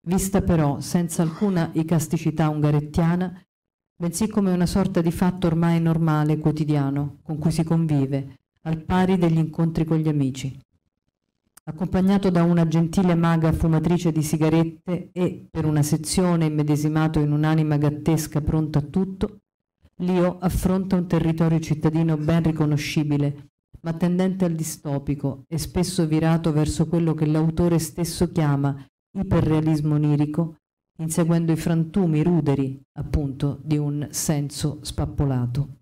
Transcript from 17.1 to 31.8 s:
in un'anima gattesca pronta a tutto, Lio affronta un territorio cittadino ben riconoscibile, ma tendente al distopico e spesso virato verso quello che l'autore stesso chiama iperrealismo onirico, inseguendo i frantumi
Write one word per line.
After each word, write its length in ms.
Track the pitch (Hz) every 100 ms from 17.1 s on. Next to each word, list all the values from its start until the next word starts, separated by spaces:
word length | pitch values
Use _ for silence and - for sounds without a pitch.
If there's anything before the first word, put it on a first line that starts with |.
| 156
in 120 | 147
un'anima 460 | 147 156 160 151 147
gattesca 640 | 147 147 - 160 - 156
pronta 380 | 151 160 151 151
a 40 |
tutto, 540 | 143 185 190 190 214 - _ _ _ _ _ -
Lio 380 | 180 180 180 180
affronta 560 | 185 - 180 190 190 180
un 120 | 180
territorio 520 | 165 165 160 165 165
cittadino 580 | 160 151 156 160 165 156
ben 260 | 151 170
riconoscibile, 1040 | 160 156 151 147 - 165 151 147 143 143 - _ _ -
ma 120 | 165
tendente 520 | 165 175 180 185 185 180
al 80 |
distopico 920 | 160 160 - 151 139 139 139 139 131 -
e 120 | 160
spesso 480 | 127 185 175 - 156
virato 440 | 156 160 165 165
verso 360 | 147 151 - 160
quello 260 | 170 165
che 140 | 156 156
l'autore 500 | 156 160 160 175 165
stesso 540 | 160 - 170 - 170
chiama 520 | 170 147 139 139 139 - _ _
iperrealismo 840 | 196 190 170 151 156 156 156 151 147
onirico, 600 | 151 147 147 151 165 - _ _ _ -
inseguendo 540 | 160 170 165 170 165
i 40 | 160
frantumi 680 | 160 165